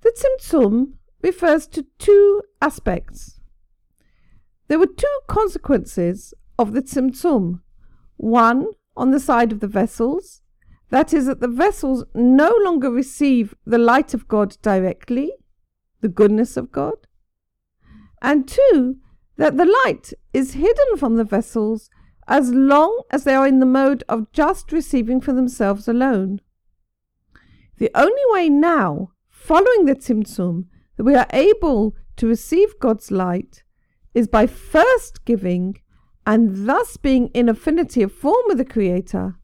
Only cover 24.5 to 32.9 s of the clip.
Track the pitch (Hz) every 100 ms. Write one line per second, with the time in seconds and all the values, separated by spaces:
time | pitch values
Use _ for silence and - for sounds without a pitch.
24.5 | 381 - 320 - 269 226 254 262 254 254
25.5 | 247 202 202 208 233 262 220 190 196 _
26.5 | _ _ _ _ _ _ _ _ _ _
27.5 | _ _ _ - - 320 523 539 403 330
28.5 | 285 330 320 190 151 190 _ _ _ -
29.5 | 320 403 480 302 269 - 214 208 - 180
30.5 | 170 185 _ _ - 240 277 - 262 349
31.5 | 440 339 233 214 - - - 226 226 -
32.5 | 330 427 - -